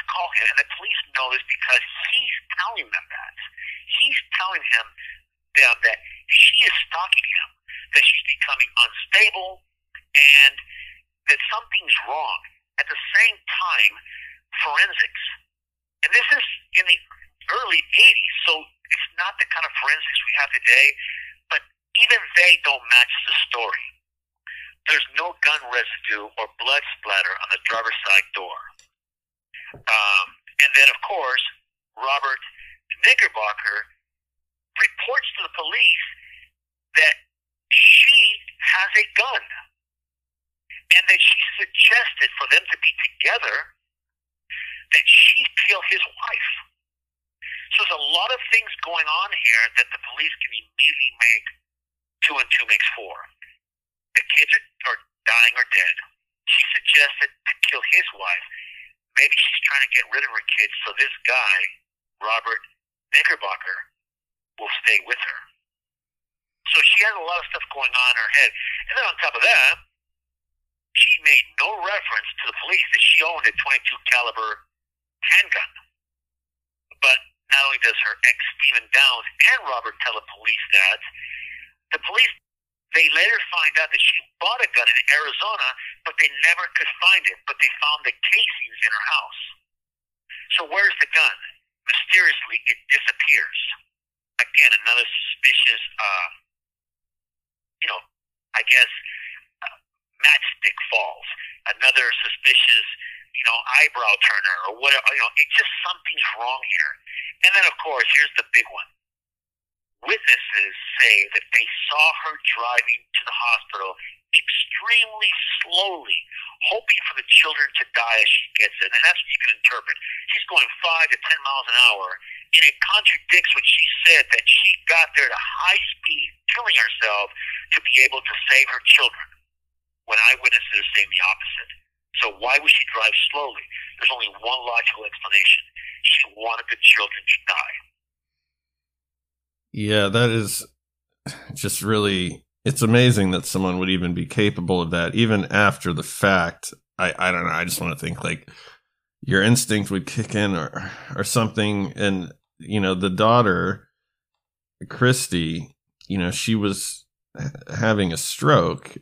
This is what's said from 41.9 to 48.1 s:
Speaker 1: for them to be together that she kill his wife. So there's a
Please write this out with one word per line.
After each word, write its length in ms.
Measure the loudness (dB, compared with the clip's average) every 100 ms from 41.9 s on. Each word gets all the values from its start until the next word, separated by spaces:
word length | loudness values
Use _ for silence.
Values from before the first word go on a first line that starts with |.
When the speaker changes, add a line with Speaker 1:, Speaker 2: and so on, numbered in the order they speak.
| 6 0 -2 -2 -2
Speaker 1:
for 80 | 2
them 80 | 2 2
to 80 | -2
be 160 | -2 -2
together 560 | -6 0 0 0 -2 -6 -8 _ _ _ _ _ _ _ _ -14 -12 -14 0
that 140 | 2 6
she 320 | 6 8 4 0 0
kill 160 | 0 0 -2
his 160 | -4
wife. 460 | -4 -6 -8 -6 -6 -8 -12 _ _ _ _ _ _ _ -16 -16 -4
So 120 | -2
there's 120 | -2 -4
a 120 | -2